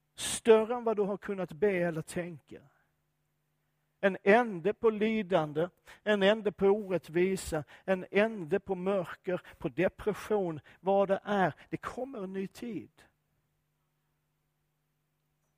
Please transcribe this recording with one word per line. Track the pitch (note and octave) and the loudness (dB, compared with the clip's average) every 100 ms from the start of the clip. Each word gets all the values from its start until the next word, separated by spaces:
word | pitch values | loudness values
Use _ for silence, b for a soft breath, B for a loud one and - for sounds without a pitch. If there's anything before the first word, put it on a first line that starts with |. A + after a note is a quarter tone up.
| _ | _
Större | - - - A#3 A3 G#3+ | -10 -8 2 6 6 4
än | B3 | -2
vad | A3+ G#3 | -2 0
du | |
har | G3 G3+ | -2 -4
kunnat | - G3 F3+ | -6 -8 -8
be | D3+ G#3 | -2 0
eller | F#3 F3 D#3+ | 2 -2 -4
tänka. | - F#3+ F3 D#3 - - C#3+ _ _ _ _ _ _ _ _ _ _ _ _ _ | -8 -8 -8 -12 -18 -20 -20 _ _ _ _ _ _ _ _ _ _ _ _ _
En | G3 F#3 | -2 2
ände | G3 A3 A#3+ F3+ E3 | 6 6 4 -2 -4
på | G#3+ A3+ | 0 0
lidande, | G#3+ A3 A3 F3+ F3+ D#3 D3 F3 - B B | 2 0 0 0 0 0 -2 -4 -6 B B
en | G#3 G#3 | 0 4
ände | G3 A3 G3+ | 4 4 0
på | - G3 | 2 4
orättvisa, | G#3 F#3+ F3+ - D#3+ F#3 F#3+ - D#3 B B | 4 0 -4 -2 0 0 0 -4 -6 B B
en | - F#3+ - | -2 -2 0
ände | F#3+ A3 A3 D#3 G3 | 0 0 -2 -4 -4
på | - | -2
mörker, | F#3 F#3 G3+ E3 - - F3+ B - | -4 -2 -2 -4 -8 -6 -6 B -8
på | D#3 | -6
depression, | C3 F#3 - - F#3+ - G#3+ F3+ D3+ B B | 0 -2 -2 -4 -4 -2 -2 -2 -6 B B
vad | F3+ G3 F#3+ | 0 2 2
det | F#3+ | 0
är. | - G3+ E3+ B B | 0 0 0 B B
Det | D#3+ | -10
kommer | - - C4 C4 | -8 -10 -10 -8
en | F#3+ | -8
ny | F#3+ F#3+ | -8 -8
tid. | - A#3+ F3+ A2 _ _ _ _ _ _ _ _ _ _ _ _ _ _ _ _ _ _ _ _ _ _ _ _ _ _ | -10 -10 -10 -12 _ _ _ _ _ _ _ _ _ _ _ _ _ _ _ _ _ _ _ _ _ _ _ _ _ _